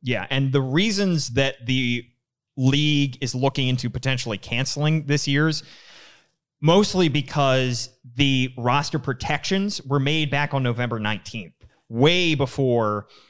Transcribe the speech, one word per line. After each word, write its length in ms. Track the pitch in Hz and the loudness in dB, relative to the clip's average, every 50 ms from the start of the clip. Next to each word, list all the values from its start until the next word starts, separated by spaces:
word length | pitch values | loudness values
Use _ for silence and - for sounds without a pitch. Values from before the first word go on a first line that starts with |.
| - | -6
Yeah, 240 | 123 123 117 - - | -4 -4 -4 -4 -2
and 220 | - 135 139 135 | -2 0 0 2
the 100 | 131 139 | 2 0
reasons 680 | 131 131 131 160 202 226 208 196 202 190 175 160 135 - | 0 2 2 2 2 2 2 0 0 0 0 0 -2 -2
that 360 | 117 135 135 135 - - 120 | 0 0 0 0 -2 -4 -4
the 400 | 117 127 131 131 120 120 120 117 _ _ _ _ _ _ _ _ _ _ | -2 0 0 2 0 -2 -2 -4 _ _ _ _ _ _ _ _ _ _
league 640 | - 127 131 135 143 151 151 151 143 143 139 123 - | 0 2 2 4 4 4 2 2 2 2 0 -2 -6
is 140 | 143 120 - | -6 -6 -4
looking 340 | 127 131 135 - - 135 | -2 -2 -2 0 0 0
into 220 | 127 127 127 - 120 | 0 0 -2 -2 -4
potentially 480 | - 131 123 131 131 120 - 117 107 | -6 -4 -4 -2 -2 -2 -4 -6 -6
canceling 680 | 98 - - 120 120 135 - - 143 147 151 160 160 147 | -6 -6 -6 -4 -4 -4 -4 -4 -2 0 0 0 0 0
this 220 | 139 143 151 - | 0 -2 -2 0
year's, 360 | 143 139 143 151 160 156 151 - - - - - - - - - - - _ _ _ _ _ _ _ _ - | 0 2 2 2 2 0 -4 -8 -14 -20 -20 -20 -20 -20 -20 -20 -20 -20 _ _ _ _ _ _ _ _ 0
mostly 460 | 147 151 170 196 208 202 - 185 180 156 | 2 4 6 6 4 2 2 2 2 2
because 800 | 127 147 135 - - 151 143 135 131 131 131 127 123 113 - - _ _ - 123 120 | 2 0 -4 -2 -2 0 2 2 2 2 2 0 -2 -4 -6 -10 _ _ -20 -8 -2
the 380 | 120 143 139 135 131 127 131 131 | 0 2 2 2 2 0 -2 -4
roster 420 | 123 117 123 127 143 147 - - 147 | -2 0 0 2 0 0 -2 -4 -4
protections 800 | - - 131 - - - 151 143 - - 190 196 196 208 202 - - | -4 -4 -6 -4 -4 -4 -4 -4 -2 -2 0 0 0 -2 -4 -6 -4
were 160 | 131 135 143 | -2 0 0
made 300 | 135 139 156 160 156 143 | 2 2 0 0 0 0
back 240 | 139 143 147 143 - | 0 -2 -2 0 -2
on 80 | 139 | -2
November 380 | 131 123 117 113 123 120 120 113 | 0 0 -2 -2 -2 -4 -4 -4
nineteenth, 540 | 107 107 107 101 - - - 113 92 82 - _ - - _ _ _ - | -2 -4 -4 -6 -8 -10 -12 -12 -12 -12 -16 _ -20 -20 _ _ _ -6
way 460 | 113 117 131 156 175 180 180 170 156 | 0 2 4 4 4 4 2 2 2
before 720 | 135 143 127 - - 139 127 120 120 113 107 104 104 101 - - - _ | 0 0 -2 -2 0 0 2 2 2 2 0 0 -2 -6 -10 -16 -20 _